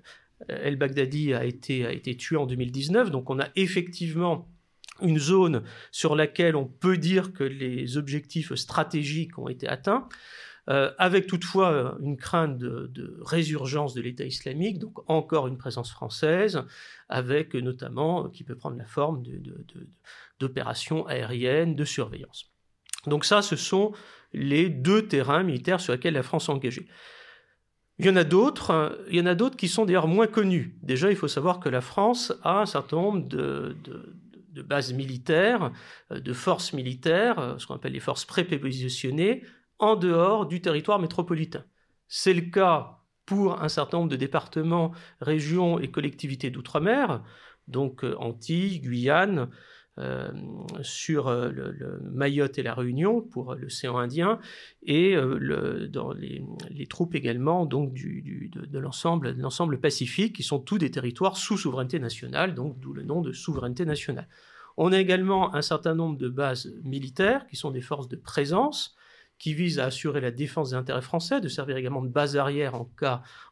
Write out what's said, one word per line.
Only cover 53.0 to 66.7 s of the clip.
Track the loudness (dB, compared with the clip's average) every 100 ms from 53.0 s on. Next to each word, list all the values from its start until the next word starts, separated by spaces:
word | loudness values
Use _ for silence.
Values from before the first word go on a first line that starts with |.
| 2 2
pour | -2 -8 -8
l'océan | -8 -10 -8 -4 -2
Indien, | -2 0 0 0 -4 -20 -20 -12
et, | 0 4 6
euh, | 4 2 0
le, | 0 -2 -2 -4 -6
dans | -6 -6
les, | -8 -8 -10 -10 -12 -14
les | -12 -10
troupes | -4 -2
également | -2 -2 0 0 2 0
donc, | 0 -2
du, | -4 -8 -8
du, | -8 -10 -10
de, | -12
de | -10 -8
l'ensemble, | -8 -4 0 0 0 -4
de |
l'ensemble | -4 -2 0 2
pacifique, | 2 0 -2 0 0 0
qui |
sont | -4 -2
tous | 0 0
des | 0
territoires | -2 -4 0 0 0
sous | -2 0
souveraineté | 0 -2 -2 -2
nationale, | -4 -8 -6 -2 -2
donc | -2 -6 -8
d'où | -10
le | -10
nom | -4 -2
de | -2
souveraineté | -4 -6 -4 -4 -2
nationale. | -2 -2 -4 -8 -10 _ -20 -20 -12 2
On | 4
a | 6
également | 6 4 4 4 2
un | 2
certain | 0 0 2
nombre | 2 0 0
de | -4
bases | -2 -2 -2 -6